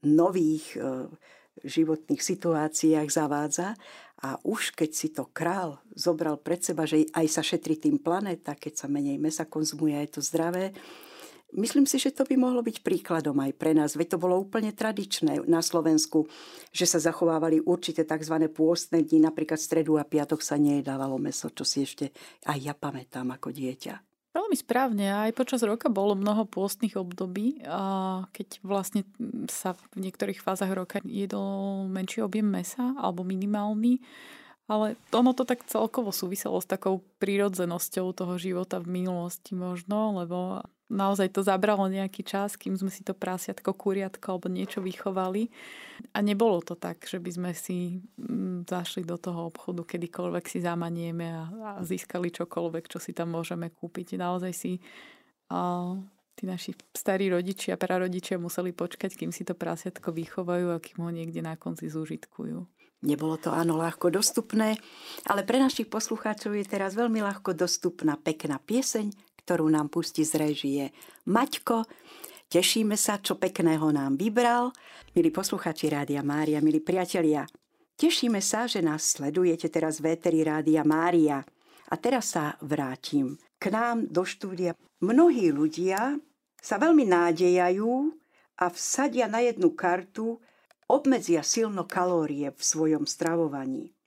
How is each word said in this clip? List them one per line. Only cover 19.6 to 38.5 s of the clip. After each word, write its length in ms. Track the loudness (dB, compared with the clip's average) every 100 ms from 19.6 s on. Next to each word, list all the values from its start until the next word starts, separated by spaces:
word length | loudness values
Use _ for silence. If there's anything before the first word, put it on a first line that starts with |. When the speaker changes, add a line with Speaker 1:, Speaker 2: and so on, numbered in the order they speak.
| 0 0 4 2
Speaker 1:
a 80 |
piatok 400 | 4 0 2 -2
sa 160 | 0 2
nejedávalo 560 | 4 4 0 -4 -2 -2
mäso, 320 | -4 -4 -8
čo 140 | -6
si 180 | -2 -2
ešte 300 | -2 -4 -8 -8 -20 -10
aj 140 | -6 -4
ja 140 | -6 -8
pamätám 560 | -8 -8 -10 -8 -8
ako 160 | -6 -10
dieťa. 440 | -6 -6 -8 -12 -14 _ _ _
Speaker 2:
Veľmi 240 | -4 -2
správne. 560 | -2 0 0 2 0 0
Aj 240 | 0 -2
počas 240 | 0 -2 0 0
roka 240 | 0 0
bolo 240 | 2 2
mnoho 320 | 2 2 2 0
pôstnych 480 | -2 -4 -2 -2
období, 720 | -2 -6 -6 -6 -2 -2 -4 -6
a 560 | -4 -2 -2 -2 -4 -8
keď 320 | -12 -14 -12
vlastne 400 | -4 -2 0 -4 -4 _ -8 -6 -8
sa 240 | -6 -6
v 320 | -6 -12 -8 -8
niektorých 320 | -4 -4 -4
fázach 320 | -4 -2 -2
roka 320 | -2 -4 -8
jedol 880 | -6 -6 -4 -4 -4 -4 -4 -4 -4
menší 320 | -4 -6 -4
objem 240 | -2 0 0
mäsa, 480 | 0 -4 -4 -4
alebo 320 | -2 -4 -4 -4
minimálny. 720 | -4 -2 -2 -2 0 2 2 -2 -20 -20 -20 -20 -20 _
Ale 240 | 0 0 -4 _
ono 240 | 4 4
to 80 | 4
tak 240 | 0 -2 -2
celkovo 480 | -2 0 -2 -4
súviselo 480 | -4 -4 -4 -2 -2
s 80 | -2
takou 320 | -2 0 -2 -6 _
prirodzenosťou 960 | 0 2 2 0 -2 -2 -4 -2 -4
toho 240 | -4 -4 -4
života 400 | -2